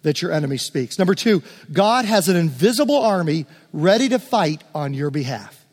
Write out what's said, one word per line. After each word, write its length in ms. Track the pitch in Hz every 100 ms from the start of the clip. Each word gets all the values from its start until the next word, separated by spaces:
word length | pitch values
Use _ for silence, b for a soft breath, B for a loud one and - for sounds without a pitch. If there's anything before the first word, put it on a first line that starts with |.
that 200 | 156 143
your 100 | 170
enemy 240 | 156 139 135
speaks. 420 | - 139 123 -
Number 160 | 185
two, 280 | 196 233 196 B B B
God 340 | 147 208 247
has 240 | 220 214 185
an 60 |
invisible 640 | 180 165 127 196 240 285 285
army 500 | 226 190 165 165 139 b b
ready 360 | 160 170 220 262
to 100 | 254
fight 460 | - 226 165 156 -
on 200 | 156 143
your 160 | 135 147
behalf. 540 | 147 131 117 101 - _